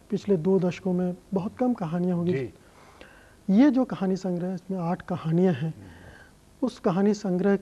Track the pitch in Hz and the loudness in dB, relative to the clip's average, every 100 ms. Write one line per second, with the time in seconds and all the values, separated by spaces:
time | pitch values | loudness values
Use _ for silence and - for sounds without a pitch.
0 | _ 196 - 190 170 190 175 - 190 180 | _ -6 0 0 4 2 2 -2 -2 0
1 | 180 180 - 190 190 - 254 240 160 175 | -2 -6 -4 -4 -4 -2 -2 -2 -4 -2
2 | 180 175 175 156 117 - - - - - | 0 0 0 -2 -4 -12 -20 -20 -20 -20
3 | - - - - - 196 294 247 254 160 | -20 -20 -20 -12 2 6 6 4 -2 -2
4 | 190 190 185 175 180 185 - 190 170 180 | -2 -2 -2 -4 -4 -8 -8 -4 -4 -4
5 | - 180 160 165 185 135 160 123 95 - | -6 -6 0 4 4 2 -4 -8 -16 -20
6 | - - - _ _ _ 247 - 220 180 | -20 -20 -20 _ _ _ -6 -2 -2 2
7 | 202 208 196 180 202 196 | 2 0 -2 0 2 0